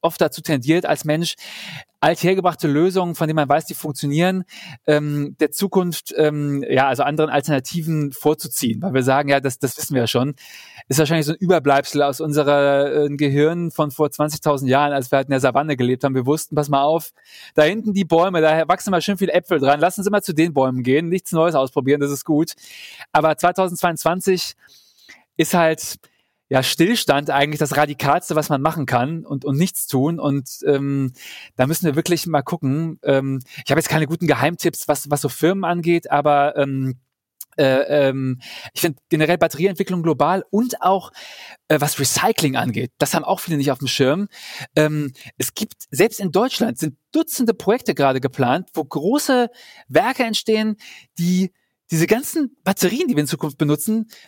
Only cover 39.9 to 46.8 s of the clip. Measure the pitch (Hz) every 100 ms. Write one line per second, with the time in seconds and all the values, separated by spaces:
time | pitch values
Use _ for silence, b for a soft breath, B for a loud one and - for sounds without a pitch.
39.9 | 180 165 131 147 190 - 202 247 - 180
40.9 | 190 - B B B B B - 156 147
41.9 | - 135 - 190 226 147 127 120 110 120
42.9 | - 165 165 - 190 - 156 139 131 131
43.9 | - 131 160 202 B B B B - 151
44.9 | 151 143 131 B - - - 214 - -
45.9 | 127 226 - 190 185 247 - 226 -